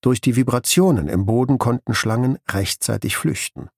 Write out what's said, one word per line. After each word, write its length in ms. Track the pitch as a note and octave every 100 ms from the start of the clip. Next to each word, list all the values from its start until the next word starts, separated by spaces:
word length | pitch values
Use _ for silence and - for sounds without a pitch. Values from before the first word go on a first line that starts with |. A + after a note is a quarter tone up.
Durch 200 | - B2+
die 160 | - B2
Vibrationen 720 | B2+ B2 - - F#3 C3 D2+
im 180 | F2 G2
Boden 320 | A#2 B2+ C3
konnten 360 | A#2+ A#2+ -
Schlangen 440 | A2 A2+ A2+ B2+ C3 -
rechtzeitig 680 | F#2+ F#2+ - - G#2+ - -
flüchten. 520 | - - - - B1+